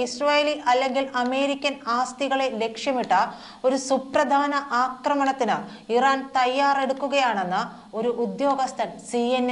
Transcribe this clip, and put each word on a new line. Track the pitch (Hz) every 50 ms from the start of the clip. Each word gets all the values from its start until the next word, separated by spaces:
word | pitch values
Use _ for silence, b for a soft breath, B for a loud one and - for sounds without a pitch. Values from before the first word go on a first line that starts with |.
| 247
ഇസ്രായേലി | 247 - - 285 285 294 294 294 294 294 294 - 240
അല്ലെങ്കിൽ | 247 254 269 262 247 269 277 269 - 254
അമേരിക്കൻ | 247 247 262 269 277 277 277 277 285 285 269 - - 220 240 247
ആസ്തികളെ | 254 - - - 285 262 269 269 269 254 220 214 226
ലക്ഷ്യമിട്ട | 226 226 - - - 262 247 220 - 185 185 208 202 B B B B B B B
ഒരു | 262 269 269 -
സുപ്രധാന | - 269 254 - - - 311 294 254 277 277 285 294 294 277 277 - 240 240 254
ആക്രമണത്തിന് | 262 254 - - 294 285 277 269 269 269 269 247 208 170 151 - B B B B B 226
ഇറാൻ | 240 262 277 269 269 269 - - 269
തയ്യാറെടുക്കുകയാണെന്ന് | 254 247 262 277 285 277 277 277 269 262 262 269 285 269 269 277 262 240 214 202 180 180 180 202 240 233 B B B B B 220
ഒരു | 226 247 233 233 240
ഉദ്യോഗസ്ഥൻ | 202 190 233 277 277 277 269 262 262 - - 220 180 - - - -
സി | - 240 240 240 254 254
എൻ | 247 247